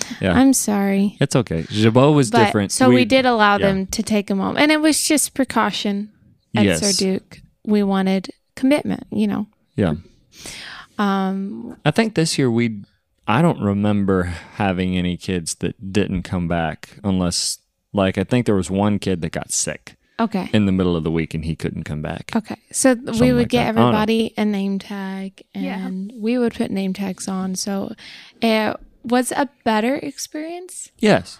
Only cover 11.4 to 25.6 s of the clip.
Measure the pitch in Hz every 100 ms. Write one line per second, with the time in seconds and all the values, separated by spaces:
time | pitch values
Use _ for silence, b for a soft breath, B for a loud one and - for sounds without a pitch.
11.4 | 196 220 233 - - - 226 214 160 -
12.4 | 131 117 117 107 - _ _ _ - 110
13.4 | 170 - 101 101 104 104 98 95 87 85
14.4 | B - 101 92 92 92 90 87 - 92
15.4 | 82 - 87 - 95 98 95 92 - 92
16.4 | 85 85 82 - - - 101 92 90 -
17.4 | - - _ _ _ 104 95 98 92 127
18.4 | 117 101 90 98 104 101 - 90 80 -
19.4 | - - - 73 - - _ - 226 196
20.4 | - 107 101 92 90 85 80 82 80 82
21.4 | 80 78 80 - 80 76 78 82 - 226
22.4 | - 214 _ - 269 240 262 226 247 247
23.4 | 240 247 240 220 240 220 214 226 220 -
24.4 | 214 202 196 196 - 202 190 190 190 190
25.4 | - 196